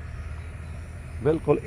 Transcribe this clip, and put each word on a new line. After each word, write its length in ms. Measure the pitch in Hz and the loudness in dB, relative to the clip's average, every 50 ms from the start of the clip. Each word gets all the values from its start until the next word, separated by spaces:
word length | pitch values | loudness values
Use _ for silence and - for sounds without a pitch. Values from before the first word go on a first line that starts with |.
| - - - - - - - - - - - - - - - - - - - - - - - - 110 | -8 -8 -8 -6 -6 -6 -6 -6 -6 -8 -8 -8 -8 -8 -8 -8 -8 -8 -10 -10 -10 -8 -6 2 4
ਬਿਲਕੁਲ 360 | 135 160 160 - - 147 147 - | 4 4 4 6 6 4 4 6